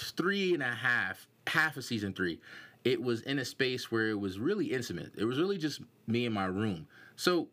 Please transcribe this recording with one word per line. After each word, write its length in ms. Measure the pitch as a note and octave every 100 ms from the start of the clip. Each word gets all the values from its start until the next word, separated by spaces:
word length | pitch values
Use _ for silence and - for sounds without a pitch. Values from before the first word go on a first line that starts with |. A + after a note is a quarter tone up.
| - -
three 380 | E3+ G3+ F#3
and 80 | E3+
a 40 | B2+
half, 600 | A#2 B2 A#2+ F#2 F#2+ - _ -
half 300 | E3+ D#3 C#3
of 80 |
season 280 | A#2+ A#2 G2+
three, 280 | F#2 F2+ D#2+ - - - -
it 180 | A#2+ B2+
was 200 | B2+ A#2
in 180 | A#2+ C#3
a 40 |
space 460 | B2 - C3 B2+ -
where 200 | A2+ A2
it 100 | G#2+
was 180 | G2+ F#2
really 280 | C3+ G#3 D#3
intimate. 460 | C3 A#2 F2 - -
It 80 |
was 140 | G#2+ B2+
really 200 | F#3 G3
just 220 | D3+ - - - -
me 180 | A#2 A#2+
in 60 |
my 120 | G#2+
room. 420 | F#2+ F#2 A2 F2 D2+ - - -
So 320 | - F3 -